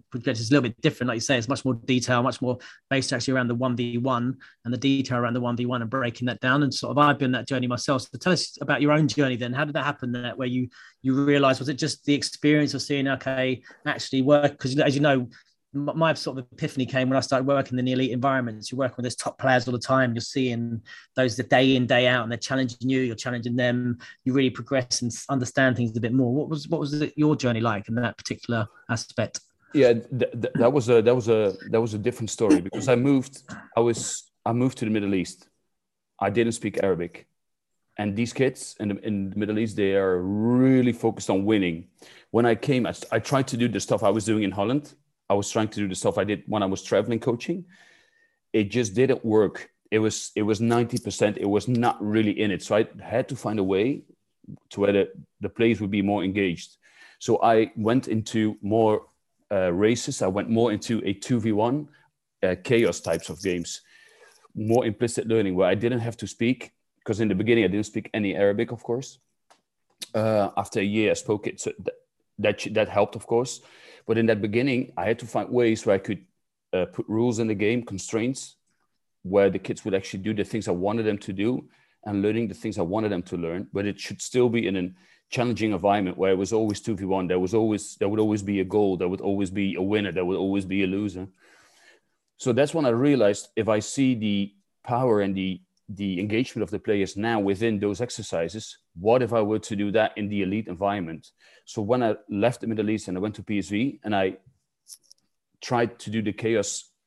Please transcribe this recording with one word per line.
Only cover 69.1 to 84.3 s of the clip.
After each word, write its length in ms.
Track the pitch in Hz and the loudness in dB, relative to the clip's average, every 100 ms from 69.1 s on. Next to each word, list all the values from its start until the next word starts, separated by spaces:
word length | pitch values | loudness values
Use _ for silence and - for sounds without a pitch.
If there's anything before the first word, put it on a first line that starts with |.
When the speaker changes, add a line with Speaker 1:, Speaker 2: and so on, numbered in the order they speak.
| - _ _ _ _ _ _ _ _ - | -18 _ _ _ _ _ _ _ _ -8
Speaker 2:
Uh, 360 | 107 110 107 98 - | -2 2 2 0 -2
after 240 | 104 110 | -4 -2
a 40 | |
year 260 | 98 110 104 | 0 2 2
I 40 | |
spoke 320 | 85 - 104 - | 2 0 -2 -4
it, 140 | - | -8
so 120 | - | -8
th-, 240 | - 92 - _ _ _ - | -8 -8 -10 _ _ _ -2
that, 280 | 104 - - | -2 -2 -2
that 140 | 107 104 | 0 0
helped, 280 | 101 101 110 | 2 0 -2
of 100 | - | -2
course. 340 | 117 131 - - - - - - | 0 0 -8 -16 -20 -20 -14 -2
But 120 | 113 | 2
in 80 | 113 | 2
that 140 | 107 | 2
beginning, 520 | 104 117 135 127 127 - | 0 0 0 -2 -4 -4
I 80 | |
had 140 | 95 117 | -2 -2
to 60 | 117 | -4
find 220 | 117 101 | -6 -2
ways 380 | 123 117 110 110 | 2 2 2 2
where 80 | |
I 40 | 98 | 2
could, 260 | - 98 - _ _ _ _ | 0 -8 -10 _ _ _ _
uh, 140 | 90 87 | -2 -2
put 200 | - - | -6 -4
rules 300 | 110 123 110 | 0 0 0
in 80 | 113 | -2
the 80 | |
game, 280 | 101 104 120 | 0 0 0
constraints, 720 | 117 95 - 110 120 135 - _ _ _ _ _ _ _ | -4 -10 -4 -2 -2 -4 -10 _ _ _ _ _ _ _
where 260 | 90 98 98 | 0 4 4
the 100 | 95 | 2
kids 240 | - - | -4 -6
would 100 | 110 | -2
actually 300 | 95 - 98 | -2 -4 -6
do 100 | 101 | -4
the 100 | 107 | -4
things 220 | 95 113 101 | -2 -4 -4
I 60 | |
wanted 320 | 87 95 117 | -2 -2 0
them 140 | 107 101 | -2 -4
to 140 | - | -6
do 360 | 95 110 127 - _ _ _ | -4 -2 -2 -8 _ _ _
and 160 | 107 101 | -4 0
learning 280 | 104 110 110 | 0 0 -2
the 60 | |
things 240 | 95 110 98 | -6 -6 -4
I 40 | |
wanted 280 | 87 107 107 | -2 -2 -2
them 100 | 92 | -4
to 120 | - 87 | -4 -6
learn. 320 | 82 87 - | -4 -6 -6
But 140 | 98 101 | -4 -4
it 140 | 98 | -6
should 200 | - 98 | -10 -12
still 280 | - | -4